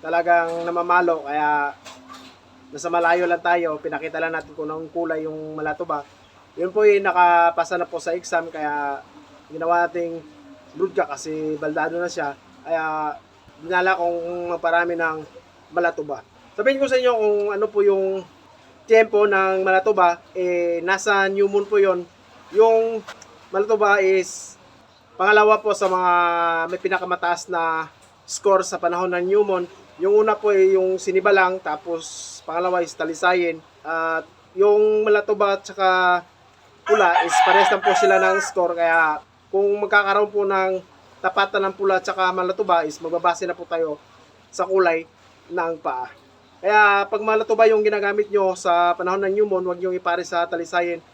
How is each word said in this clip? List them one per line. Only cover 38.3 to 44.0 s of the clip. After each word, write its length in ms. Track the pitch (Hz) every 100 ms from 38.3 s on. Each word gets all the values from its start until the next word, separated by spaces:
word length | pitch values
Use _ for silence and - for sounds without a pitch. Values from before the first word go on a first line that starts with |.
| 196
score. 320 | 190 190 175
Kaya 480 | 170 170 165 160 151 - _ _
kung 160 | 190 202 202
magkakaroon 480 | 208 208 196 202 208
po 160 | 208 196
ng 320 | 196 190 185 - - _ -
tapatan 480 | 185 202 196 202 196
ng 60 | 190
pula 240 | 196 185
at 80 | 202
saka 240 | 185 185
malatuba 560 | 185 185 185 196 170 156
is 80 | -
magbabase 460 | 160 170 175 170
na 80 | 185
po 160 | 175 170
tayo 320 | 165 160 147